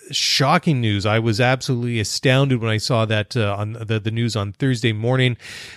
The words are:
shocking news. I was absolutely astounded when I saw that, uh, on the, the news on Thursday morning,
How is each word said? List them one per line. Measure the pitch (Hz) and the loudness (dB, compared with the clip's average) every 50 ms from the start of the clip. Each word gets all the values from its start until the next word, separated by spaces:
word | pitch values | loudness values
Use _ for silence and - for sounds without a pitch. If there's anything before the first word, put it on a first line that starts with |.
| - - | -12 -8
shocking | 143 - - - - - 151 135 160 180 - 175 151 127 | -4 -2 -2 0 2 2 4 4 2 2 2 2 0 2
news. | 117 107 104 101 95 | 2 2 2 2 2
I | 104 107 113 | 2 2 2
was | 113 117 110 98 | 2 2 2 2
absolutely | 127 123 131 131 - - 131 120 120 120 120 113 | 2 2 2 0 0 -2 -4 -2 -2 -2 -2 -2
astounded | 104 - - - - 139 127 135 139 139 131 117 | -2 -4 -4 -2 2 2 4 4 4 2 2 0
when | 110 113 | 0 0
I | 110 110 | -2 -2
saw | - - 131 113 110 | 0 0 0 2 2
that, | 107 110 107 104 - - 127 | 2 0 0 -2 -2 -2 -2
uh, | 110 101 101 101 | 0 0 -2 -2
on | 104 107 110 | -4 -6 -6
the, | 113 113 104 110 110 | -8 -4 -2 -2 -2
the | 101 113 | -2 -2
news | 110 117 117 117 104 | -2 0 -2 0 0
on | 110 101 101 | -2 -4 -4
Thursday | 98 - 139 135 127 113 113 117 | -4 -2 0 0 0 2 0 0
morning, | 110 107 113 117 127 131 127 127 120 - - - - - - - - | 0 0 0 0 2 2 2 2 0 -2 -8 -14 -16 -16 -16 -18 -20